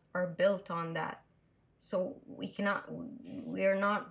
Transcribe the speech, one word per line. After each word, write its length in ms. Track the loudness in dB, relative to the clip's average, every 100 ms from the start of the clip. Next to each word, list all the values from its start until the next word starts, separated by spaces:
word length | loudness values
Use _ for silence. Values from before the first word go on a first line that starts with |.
| _
are 140 | -2 0
built 420 | 4 4 4 0
on 240 | -4 -2
that. 280 | -2 -4 -6 -16 _ _ _ _ _
So 400 | -2 0 0 -4 -14
we 200 | -8 -8
cannot, 340 | 0 0 0 -2
we 760 | -8 -8 -12 -12 -10 -6 2 4
are 100 | 6
not 300 | 4 2 -2